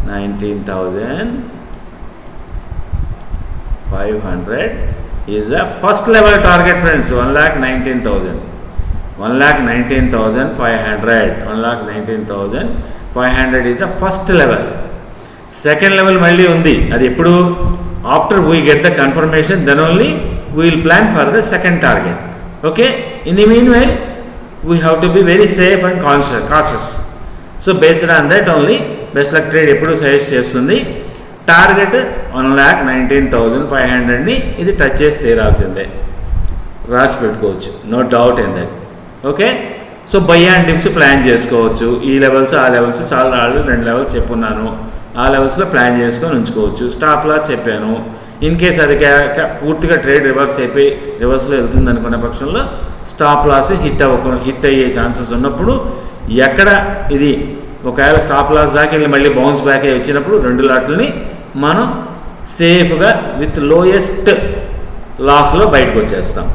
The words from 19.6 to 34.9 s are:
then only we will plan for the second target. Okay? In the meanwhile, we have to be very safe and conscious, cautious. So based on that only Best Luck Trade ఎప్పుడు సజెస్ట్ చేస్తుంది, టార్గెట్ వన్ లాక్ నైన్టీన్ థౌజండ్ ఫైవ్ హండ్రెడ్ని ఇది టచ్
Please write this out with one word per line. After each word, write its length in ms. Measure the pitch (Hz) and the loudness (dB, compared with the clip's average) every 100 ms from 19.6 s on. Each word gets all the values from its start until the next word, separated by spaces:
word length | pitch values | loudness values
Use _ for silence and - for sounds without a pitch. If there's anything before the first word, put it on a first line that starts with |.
| 139 | 2
then 120 | 143 160 | 2 4
only 220 | 180 269 311 - - - 151 | 2 2 0 -4 -6 -6 0
we 60 | 165 | 2
will 120 | 165 170 | 2 2
plan 180 | 180 220 160 | 4 4 2
for 100 | 143 | 2
the 80 | 208 214 | 2 0
second 240 | 180 180 170 139 | 0 0 0 2
target. 300 | 104 90 85 - - - - 160 | 0 -2 -6 -10 -14 -14 -6 -4
Okay? 200 | 160 254 262 - - - | 2 0 0 -8 -10 -4
In 60 | 185 | 4
the 60 | 214 | 6
meanwhile, 400 | 233 247 233 262 - - - - - - - 160 | 6 6 4 4 0 -6 -12 -14 -16 -16 -10 -2
we 60 | 170 160 | 0 2
have 120 | 160 | 2
to 60 | 175 180 | 2 2
be 60 | 170 | 4
very 160 | 180 208 190 | 4 4 4
safe 240 | 180 190 175 | 2 4 0
and 100 | 175 147 | 0 0
conscious, 340 | 143 139 120 110 | 0 0 -4 0
cautious. 340 | 151 143 120 - - - - - - - - | 0 0 -4 -6 -6 -8 -10 -14 -14 -16 -8
So 60 | - 180 | -2 4
based 260 | 156 160 165 160 | 4 4 2 2
on 80 | 143 | 4
that 160 | 190 180 160 | 2 2 2
only 220 | 151 240 - - - | 2 0 -2 -8 -6
Best 180 | 139 143 | -2 0
Luck 120 | 160 - | 0 0
Trade 180 | 156 151 | 2 4
ఎప్పుడు 180 | 139 160 156 | 2 2 0
సజెస్ట్ 300 | 143 139 139 | 2 2 2
చేస్తుంది, 420 | 131 123 127 131 240 - - - - - - - | -2 -2 -2 0 0 -2 -8 -12 -14 -18 -10 2
టార్గెట్ 480 | 170 190 196 196 240 262 - - 127 | 4 4 4 2 0 -2 -6 -6 -2
వన్ 120 | 131 139 | 0 4
లాక్ 200 | 139 180 131 | 4 2 0
నైన్టీన్ 360 | 127 127 139 135 | 0 2 2 2
థౌజండ్ 320 | 123 113 123 143 | 2 2 0 -2
ఫైవ్ 160 | 139 127 | -2 0
హండ్రెడ్ని 420 | 123 120 123 165 262 - - | 0 0 0 0 -2 -2 -4
ఇది 100 | 175 196 | -2 0
టచ్ 160 | 143 | 0